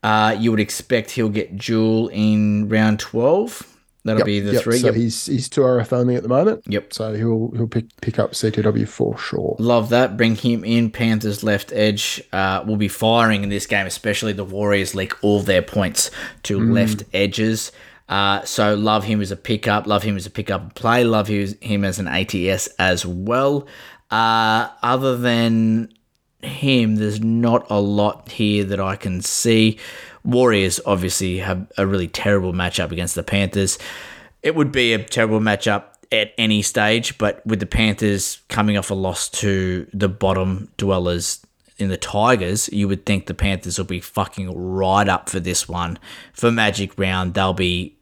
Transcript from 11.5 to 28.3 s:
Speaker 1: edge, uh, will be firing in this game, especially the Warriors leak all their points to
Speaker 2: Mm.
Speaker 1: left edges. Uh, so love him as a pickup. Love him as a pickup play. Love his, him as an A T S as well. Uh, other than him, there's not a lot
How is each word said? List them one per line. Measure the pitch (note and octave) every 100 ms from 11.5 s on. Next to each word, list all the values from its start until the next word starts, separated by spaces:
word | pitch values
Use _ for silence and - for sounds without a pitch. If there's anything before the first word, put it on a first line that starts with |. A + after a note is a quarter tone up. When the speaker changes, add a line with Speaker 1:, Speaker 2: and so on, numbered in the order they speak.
| G2+ -
Speaker 1:
edge, | G#2+ G#2+ G2+ - - -
uh, | F#2 F#2+ F#2+ G2+
will | G#2
be | G#2
firing | - A2 A#2 A2+ G#2
in | G2+
this | G2+ -
game, | G2+ F#2+
especially | - A2 G2+ A2
the | G2
Warriors | F#2+ F#2+ G#2 G2+ F#2
leak | G2 F#2+ -
all | G#2 G#2
their | G2+ F#2
points | - G#2+ F#2+ D#2 - - - -
to | - G2+
Speaker 2:
Mm. | A2+
Speaker 1:
left | A2+ A2 G#2+ -
edges. | F#2+ G2+ F#2 A2 A2 - - - - _
Uh, | G2 G2 G2
so | - - G#2+
love | G#2 G#2+ G#2+
him | G2+ G#2+
as | G2
a | G2
pickup. | - A2+ - G#2 G2+
Love | G#2
him | G#2+ G2
as | F#2
a |
pickup | - G2+ F#2+ E2+
play. | - A#2 A#2+
Love | A#2+ A2 G#2
his, | G#2 G2 G#2
him | A2+ G2+
as | G2 F#2
an | F2+
A | D2+
T | F#2+ G2+ F2+
S | F#2 - -
as | F#2 F2
well. | F2+ F2+ G2 B2 C#3 C#3+ C#3 - - - _
Uh, | G#2+ A2+ A2+ A2 A2 A#2 -
other | A#2 C3 C3+ B2
than | B2 A#2 A#2 A2+ A2 A2 A2 _ _ _ _ _
him, | - C3+ C#3 B2+ A2+ G#2+
there's | G#2+ G#2
not | A2+ A#2 A#2 A#2 -
a | G#2
lot | G2+ G#2 G#2 - -